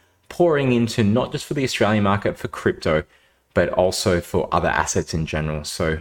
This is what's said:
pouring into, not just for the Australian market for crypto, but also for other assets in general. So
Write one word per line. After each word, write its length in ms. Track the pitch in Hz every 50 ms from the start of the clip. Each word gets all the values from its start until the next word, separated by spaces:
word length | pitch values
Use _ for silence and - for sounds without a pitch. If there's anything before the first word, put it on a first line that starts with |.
| _ _ _ _ _
pouring 460 | - - - 175 170 151 143 139 127 123
into, 300 | 117 117 113 - 120 107
not 280 | 101 107 123 131 -
just 140 | - 143 -
for 80 | - -
the 100 | 143 131
Australian 400 | 120 - - 113 101 107 107 101
market 340 | 98 101 101 - 101 85
for 100 | - -
crypto, 560 | 95 - - - 104 90 - - 90 78 78 78 _ _ _ _ _ _ _ _ _ -
but 160 | 95 87 -
also 500 | - - 92 92 - - - 104 90 85
for 300 | - - - 87 - -
other 180 | - 82 82 78
assets 440 | - - 78 - - 95 78 - -
in 120 | 80 80
general. 380 | - - 76 78 76 78 76 76
So 360 | - - - 87 80 80 80